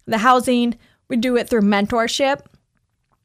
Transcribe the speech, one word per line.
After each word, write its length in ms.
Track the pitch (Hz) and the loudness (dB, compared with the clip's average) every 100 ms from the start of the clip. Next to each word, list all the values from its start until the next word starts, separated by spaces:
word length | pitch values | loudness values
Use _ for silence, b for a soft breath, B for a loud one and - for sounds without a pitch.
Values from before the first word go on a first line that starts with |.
| - | -6
the 140 | 220 | 0
housing. 580 | 247 254 247 247 240 233 b b _ | 2 2 2 0 -2 -6 b b _
We 100 | 240 | -4
do 180 | 254 240 | 0 -2
it 140 | - | 0
through 120 | 233 | 0
mentorship, 800 | 202 202 208 233 233 - 269 277 - _ _ _ _ _ _ _ | 2 2 0 -2 -2 -2 -2 -2 -8 _ _ _ _ _ _ _